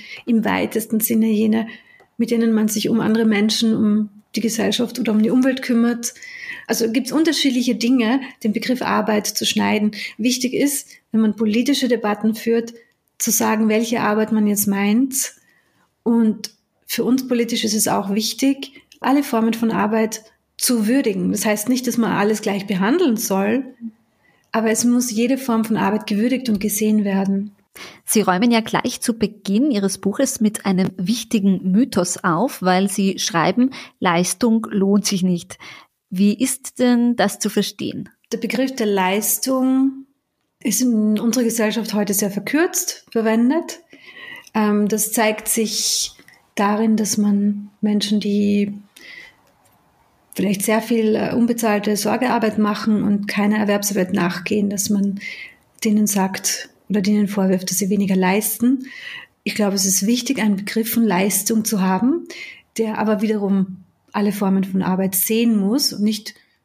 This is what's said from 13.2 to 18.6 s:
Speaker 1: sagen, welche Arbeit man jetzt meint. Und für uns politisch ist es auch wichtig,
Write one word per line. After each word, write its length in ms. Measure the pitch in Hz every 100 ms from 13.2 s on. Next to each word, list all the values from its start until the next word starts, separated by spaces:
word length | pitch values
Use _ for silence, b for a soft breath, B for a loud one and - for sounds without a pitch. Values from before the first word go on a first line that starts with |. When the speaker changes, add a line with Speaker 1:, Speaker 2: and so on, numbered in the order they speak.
| 233
Speaker 1:
sagen, 400 | - 220 214 220
welche 300 | 214 233 233
Arbeit 320 | 208 214 214
man 140 | 214 208
jetzt 200 | 202 202
meint. 680 | 196 202 220 269 262 - b b b b b b _
Und 480 | - 233 220 - - - _ _
für 200 | - -
uns 240 | 208 262 262
politisch 360 | 240 233 233
ist 100 | 220
es 140 | 220 208
auch 240 | 202 196
wichtig, 720 | 202 220 - 269 277